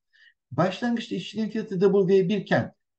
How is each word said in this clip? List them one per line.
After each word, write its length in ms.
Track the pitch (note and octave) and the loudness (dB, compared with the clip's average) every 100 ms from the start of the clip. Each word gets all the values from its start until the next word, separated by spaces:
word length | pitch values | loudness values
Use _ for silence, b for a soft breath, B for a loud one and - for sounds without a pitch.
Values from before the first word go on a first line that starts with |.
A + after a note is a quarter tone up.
| _ b b b _ | _ b b b _
Başlangıçta 640 | - F#3 F#3 A#3+ A#3 - | 0 0 0 -2 -2 -4
işçinin 360 | G3 - G#3 A3 | -8 -6 -6 -4
fiyatı 300 | A3 G3+ F#3 | -4 -6 2
W 260 | G3 G3 F3+ | 4 4 4
V 220 | G3 F3 | 4 4
bir 80 | G3+ | -2
iken 360 | - D3+ - - _ | 0 0 0 -10 _